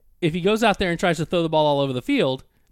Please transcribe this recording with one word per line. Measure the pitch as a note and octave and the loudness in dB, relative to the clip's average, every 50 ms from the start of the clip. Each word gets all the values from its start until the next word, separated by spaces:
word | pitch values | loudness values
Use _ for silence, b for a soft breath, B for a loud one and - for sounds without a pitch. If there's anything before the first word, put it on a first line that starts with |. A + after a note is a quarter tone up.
| _ _ _ - | _ _ _ -2
If | F3+ D#3 D#3 | -2 -2 0
he | F#3 | 0
goes | E3 G3 A3 G#3+ A#3 | 0 0 0 2 2
out | G#3+ F#3 | 0 0
there | - G3+ F3+ | 0 -2 -2
and | E3+ D3+ | -2 0
tries | - F3+ E3 | 0 0 0
to | D#3 D#3 | -2 -2
throw | - - F3 | -2 -2 -2
the | E3 D#3+ | 0 2
ball | D#3+ D#3 D3+ | 2 2 2
all | D3 C#3+ C#3+ | 2 2 0
over | C#3 C3+ B2+ | 0 -2 -2
the | B2 - | -4 -4
field, | - C#4+ C4 F3 C3+ C3 C3+ - _ _ _ _ _ | -2 0 0 0 0 -2 -4 -8 _ _ _ _ _